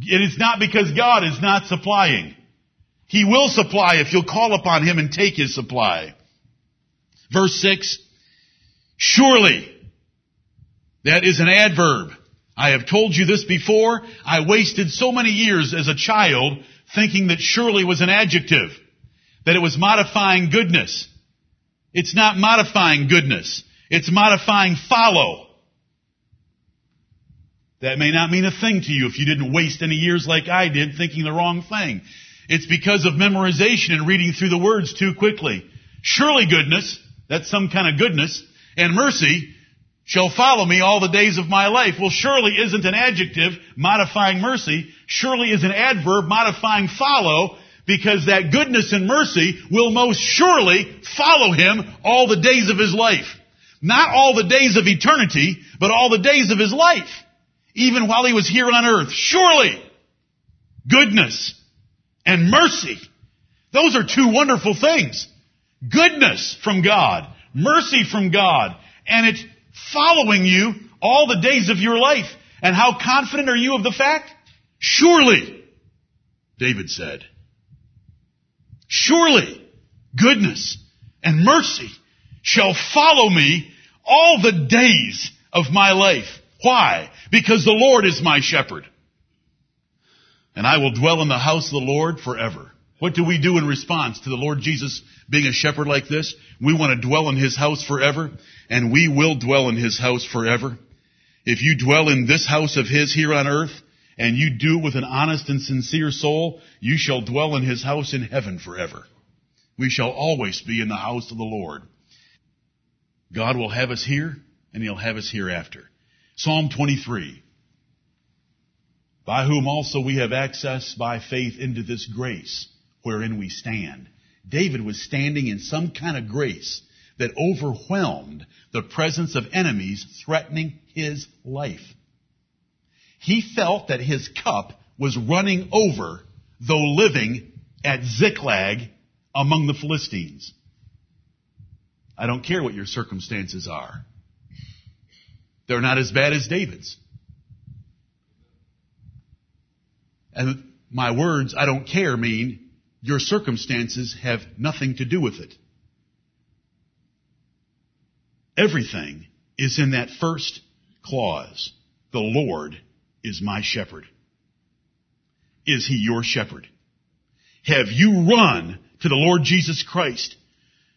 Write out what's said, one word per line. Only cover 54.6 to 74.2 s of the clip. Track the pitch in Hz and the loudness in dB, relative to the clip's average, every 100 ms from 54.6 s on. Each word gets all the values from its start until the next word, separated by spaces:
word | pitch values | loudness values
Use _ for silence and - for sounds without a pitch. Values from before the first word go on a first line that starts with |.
| 262 202 | 4 4
of | 190 | 2
eternity, | 180 233 311 196 143 156 180 - - | 2 4 4 2 0 0 -2 -12 -4
but | 196 | 0
all | 226 247 | 2 2
the | 220 | 2
days | 277 285 202 | 4 2 2
of | 208 | 2
his | 214 | 0
life, | 269 339 294 - - - _ _ _ _ | 4 4 4 -2 -14 -20 _ _ _ _
even | 214 247 247 214 | 0 2 2 2
while | 226 247 | 2 2
he | |
was | 226 170 | 2 2
here | 226 247 | 0 2
on | 240 233 | 2 4
earth. | 214 139 | 2 0
Surely | - - 339 359 311 208 98 - _ _ _ _ _ _ _ _ - - | -4 0 4 4 6 4 0 -10 _ _ _ _ _ _ _ _ -16 2
goodness | 254 269 208 127 - - - _ _ _ _ _ _ 170 | 4 4 2 -2 -4 -10 -14 _ _ _ _ _ _ -2
and | 180 170 | 2 4
mercy. | 269 330 - 151 107 - _ _ _ _ _ _ | 4 2 0 -8 -10 -16 _ _ _ _ _ _
Those | 262 320 240 | 0 2 2
are | |
two | - - 247 | 0 2 2
wonderful | 226 285 240 196 | 2 2 0 -2
things. | - 285 320 147 - - _ _ _ _ _ 123 | 0 2 2 0 -6 -14 _ _ _ _ _ -2
Goodness | 294 349 302 233 95 - - | 2 2 4 0 0 -8 -6
from | 226 196 | -2 0
God, | 185 208 135 87 76 - _ | 2 4 2 0 -6 -16 _
mercy | 127 208 320 - 262 | -2 2 2 2 0
from | 202 214 190 | 0 0 0
God, | 196 190 147 98 87 - _ - | 2 4 2 0 -6 -20 _ -2
and | 226 226 | 0 2
it's | 220 - _ _ - - | 0 -6 _ _ -20 -8
following | 294 311 339 226 202 185 | 0 4 4 4 2 4
you | 185 220 208 - _ | 4 2 -2 -12 _
all | 202 269 294 | 2 4 4
the | 208 | 2
days | 240 269 185 | 2 2 0
of | 185 | 0
your | 214 233 | 0 2
life. | 262 285 156 - _ - | 2 2 -4 -12 _ -4
And | 180 180 | 0 2
how | 247 - | 2 0
confident | 240 262 269 285 269 | 0 0 0 -2 0
are | 240 | 0
you | 254 262 | 0 0
of | |
the | 214 | -2
fact? | - 269 311 | 0 0 0